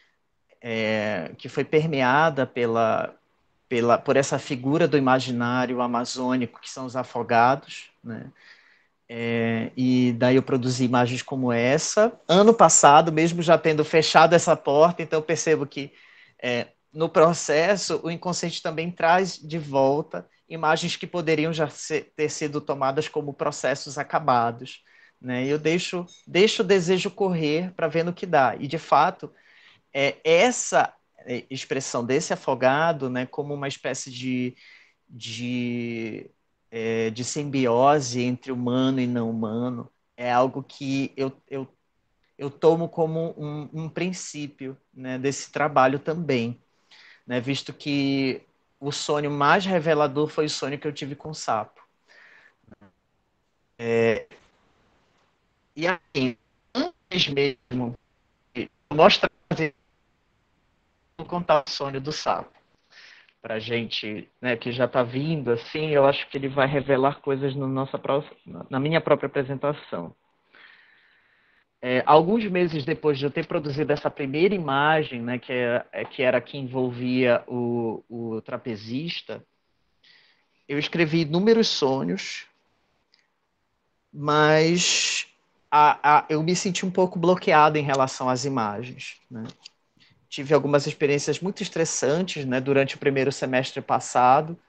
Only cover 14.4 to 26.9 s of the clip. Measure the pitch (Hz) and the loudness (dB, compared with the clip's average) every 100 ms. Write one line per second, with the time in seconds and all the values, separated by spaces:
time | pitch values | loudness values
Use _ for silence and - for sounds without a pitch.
14.4 | 175 151 - 143 165 175 156 160 156 160 | 4 0 2 6 6 4 -4 -4 -2 -2
15.4 | - 156 143 147 139 - _ - _ _ | 2 0 0 -8 -12 -16 _ -20 _ _
16.4 | 123 120 - _ _ 156 165 185 160 165 | -4 -4 -4 _ _ -4 0 4 4 4
17.4 | - 147 175 196 - 160 160 170 180 170 | 0 2 2 0 -2 -4 -4 -6 -6 -4
18.4 | 170 - 175 160 170 175 165 180 190 - | -6 -6 -6 -6 -6 0 4 4 2 -6
19.4 | 151 165 143 135 135 143 160 175 - _ | -10 -10 -2 2 2 2 -2 -10 -14 _
20.4 | _ 160 156 160 175 - 165 175 156 156 | _ -4 0 0 -2 -8 -8 -4 0 0
21.4 | 160 160 151 - - 156 - - 151 - | 0 -2 -4 -6 -6 -6 -6 -4 -4 -4
22.4 | 151 147 147 139 135 139 151 151 143 135 | -6 -4 -6 -2 -2 -2 -4 -6 -8 -6
23.4 | 147 143 127 139 147 143 139 156 151 123 | -6 -4 -4 -4 -6 -10 -6 -2 2 2
24.4 | 117 117 131 - _ _ _ _ 127 123 | 0 -4 -12 -18 _ _ _ _ -8 -4
25.4 | 131 151 156 175 - 180 175 _ - 156 | -2 -2 0 -2 -2 -8 -10 _ -4 2
26.4 | 214 - 185 196 170 | 2 2 2 2 4